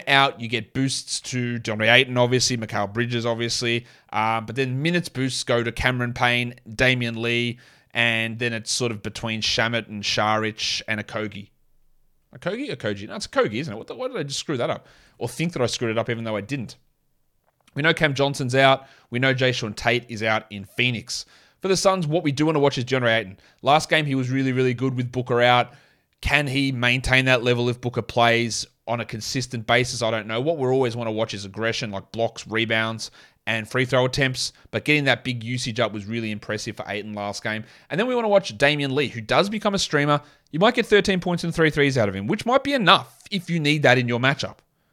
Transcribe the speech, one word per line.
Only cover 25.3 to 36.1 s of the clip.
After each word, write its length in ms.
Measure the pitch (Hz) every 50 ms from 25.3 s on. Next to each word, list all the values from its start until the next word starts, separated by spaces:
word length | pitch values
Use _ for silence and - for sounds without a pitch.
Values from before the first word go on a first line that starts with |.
| 123 120
out. 320 | 120 123 123 120 120 - - - _ _ _ _ _ _ _ _
Can 260 | - - 139 143 147 143
he 240 | 131 139 139 135
maintain 540 | 135 120 120 123 120 135 127 - 127 131 131
that 180 | 131 127 123 113
level 260 | 123 123 120 120 123
if 100 | 120 123
Booker 220 | - 123 120 120
plays 640 | 110 - - 123 117 117 117 117 117 117 104 - - - _ _ _ -
on 140 | 113 117
a 40 | 113
consistent 600 | - - 110 - - - 135 120 - - 120 110 -
basis? 340 | 120 123 123 120 131 117
I 80 | 120 110
don't 160 | 113 110 104
know. 160 | 107 113 117
What 160 | 131 156 170 151
we 100 | 131 127
always 280 | 127 135 131 123 113
wanna 160 | 120 120 113
watch 240 | 110 107 113 107 -
is 100 | 101 98
aggression, 460 | 98 95 101 113 113 113 - - 110
like 200 | 101 98 - -
blocks, 360 | - 110 113 110 - - - -
rebounds, 640 | 107 110 113 110 113 113 113 113 113 113 - - - - - _ _ _ _
and 240 | - 110 113 110 -
free 160 | - 127 131
throw 200 | 123 135 127 127
attempts. 460 | 127 127 143 139 131 127 123 - - - _ - _
But 120 | - 113 -
getting 180 | - 151 151 143
that 200 | 135 123 113 -
big 200 | 135 123 120 110
usage 360 | 117 123 123 123 127 110 117
up 140 | 117 107 101
was 120 | 107 98
really 260 | 101